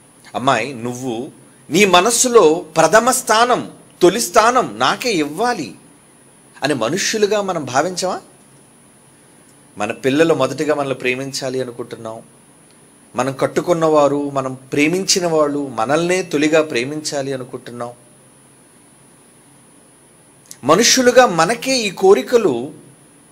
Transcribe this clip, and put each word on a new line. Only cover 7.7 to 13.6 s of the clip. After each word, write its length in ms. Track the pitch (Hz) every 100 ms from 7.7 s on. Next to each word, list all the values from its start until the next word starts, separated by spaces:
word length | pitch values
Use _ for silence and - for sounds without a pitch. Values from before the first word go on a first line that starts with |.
| 127 170 175 185 262 - _ _ _ _ _ _ _ _ _ _ _ _ _ _ -
మన 140 | 104
పిల్లలు 420 | 113 131 139 165
మొదటిగా 400 | 147 131 139 147
మనల్ని 200 | 147 139
ప్రేమించాలి 640 | 135 127 127 135 131 135 131
అనుకుంటున్నాం. 640 | 123 120 120 110 113 113 - _ _ _ _ _ _ _ _ 120
మనం 160 | 131
కట్టుకున్నవారు, 1000 | 131 135 -